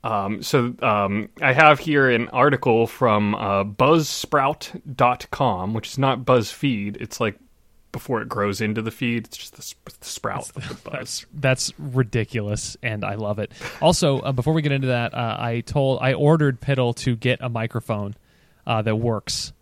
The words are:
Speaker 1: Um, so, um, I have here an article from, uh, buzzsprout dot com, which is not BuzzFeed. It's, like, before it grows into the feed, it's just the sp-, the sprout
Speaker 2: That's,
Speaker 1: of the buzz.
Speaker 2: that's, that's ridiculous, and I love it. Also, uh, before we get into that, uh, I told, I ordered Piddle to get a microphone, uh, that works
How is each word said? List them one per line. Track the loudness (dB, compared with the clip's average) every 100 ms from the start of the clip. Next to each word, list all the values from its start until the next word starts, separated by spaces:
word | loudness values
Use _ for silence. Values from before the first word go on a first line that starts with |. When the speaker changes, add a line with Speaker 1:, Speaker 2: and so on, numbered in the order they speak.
Speaker 1:
Um, | -2 -2 -2 -6
so, | 0 2 2 -2
um, | 0 2 2 -2 -6 -4
I | 0
have | 6 8 6
here | 4 2 4
an | 2 0
article | 4 4 4 4 4 2
from, | 2 2 4 2 0
uh, | 0 0
buzzsprout | 0 2 4 6 2 -6 -2 0 2 -2 -10 -14 -14 2
dot | 2 2 -6
com, | -2 0 0 -2
which | -4 -6
is | -2
not | 0 0
BuzzFeed. | 2 2 2 -2 -2 0 -4 -8
It's, | -12 -4
like, | -4 -4 _ _ _ _ _
before | -14 -4 -4
it | -4
grows | -2 -2 0
into | -2 -2
the | -4
feed, | -4 -4 -2 -6
it's | -16
just | -18 -16
the |
sp-, | -18 -18 -20 -18
the | -14
sprout | -8 -6 -6 -10
Speaker 2:
That's, | -12 -12
Speaker 1:
of | -12
the | -12
buzz. | -12
Speaker 2:
that's, | -10 -12 -12
that's | -2 0 0 -2 -6
ridiculous, | -4 -2 0 0 -2 -4 -4 -6 -6 -8
and | -6 -4
I | -6
love | -6 -4 -4
it. | -6 -8 -14 0
Also, | 2 4 2 0
uh, | -2
before | -2 0
we | 0
get | 2
into | 0 0
that, | 0 -2
uh, | -2 -4 -2
I | -2 -4
told, | -2 0 2 2
I | 0
ordered | 2 6 6 4 0
Piddle | -2 0 0 0
to | -2
get | 0 0 0
a | -2
microphone, | -4 -4 -6 -4 -4 -4 -10 _ _ _ _ -2
uh, | 0
that | 0 0
works | 0 -2 -4 -8 -8 -12